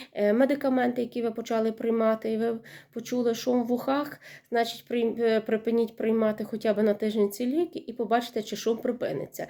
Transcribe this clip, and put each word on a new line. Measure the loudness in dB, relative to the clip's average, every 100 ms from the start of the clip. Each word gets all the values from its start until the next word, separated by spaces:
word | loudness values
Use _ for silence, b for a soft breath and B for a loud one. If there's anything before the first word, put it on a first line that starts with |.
| B
Е, | 0 2
медикаменти, | 4 4 2 2 2 2 0
які | -4 -4
ви | -4
почали | -4 -4 0 0
приймати, | -2 0 2 2 0 -2
і | -2
ви | -2 -4 -8 B B
почули | -12 -4 -2 0 0
шум | 0 0
в | 2
ухах, | 0 0 -2 -2 -8 B B -4
значить, | 0 0 -4 -4
прийм-, | 0 0 2
е, | 2 2
припиніть | 2 0 2 2 2 0
приймати | 0 4 2 0
хоча | -4 -2 0
б | 4
на | 4
тиждень | 2 0 2 0
ці | 0 -2
ліки | 0 -2 -4 -10
і |
побачите, | -6 0 0 0 -6
чи | -6 -4
шум | -2 -2
припиниться. | -2 -2 -4 -4 -6 -10